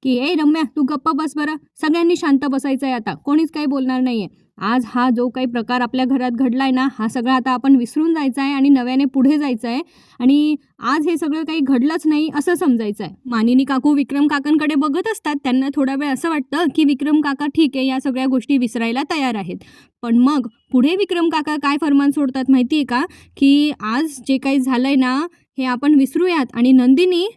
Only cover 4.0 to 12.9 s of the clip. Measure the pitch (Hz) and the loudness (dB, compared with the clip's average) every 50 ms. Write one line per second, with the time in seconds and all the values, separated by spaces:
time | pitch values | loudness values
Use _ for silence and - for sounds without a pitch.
4 | 254 254 240 226 196 - _ _ _ _ _ - - 202 233 254 247 208 - 254 | 0 0 0 -2 -4 -6 _ _ _ _ _ -8 -4 -2 0 0 -2 -2 -2 -2
5 | 247 262 247 226 247 254 233 254 254 254 233 240 226 226 247 247 247 233 233 254 | 0 2 2 0 0 -2 -2 -4 -6 -4 -4 -4 -4 -4 -2 -2 -2 -2 -2 -2
6 | 262 247 269 262 254 254 240 226 269 254 226 262 269 269 254 254 262 277 269 - | 0 0 0 0 0 -2 -2 -2 -2 0 0 0 0 0 0 0 0 -2 -2 -4
7 | 214 220 - 262 233 247 262 262 240 269 254 247 247 277 277 262 240 226 - 294 | -6 -4 -4 -4 0 0 0 0 0 0 -4 -2 4 4 4 4 4 0 -2 -2
8 | 311 330 330 320 294 269 240 277 269 269 285 277 269 285 285 262 240 247 254 262 | 0 0 0 0 -2 -4 -2 -2 -4 -2 0 0 4 4 4 4 4 0 0 0
9 | 277 269 _ 269 247 277 302 294 294 285 254 220 - 240 233 262 339 _ _ _ | 0 0 _ 2 2 2 2 2 0 -2 -4 -4 -4 -6 -6 -6 -6 _ _ _
10 | _ _ _ _ 233 254 277 294 302 302 302 285 _ _ _ _ - 233 269 311 | _ _ _ _ 2 2 4 4 2 2 -2 -4 _ _ _ _ -4 -2 -2 0
11 | 302 320 339 302 339 311 285 311 320 285 311 320 285 254 269 247 240 294 320 349 | 0 0 -2 -2 -2 -4 -4 -4 -4 -4 -4 -2 0 0 2 2 2 0 -2 0
12 | - 311 302 294 311 320 - 294 277 - 349 320 349 311 247 226 226 208 | 0 0 0 0 0 -2 -2 -4 -2 0 0 0 2 0 0 0 0 -4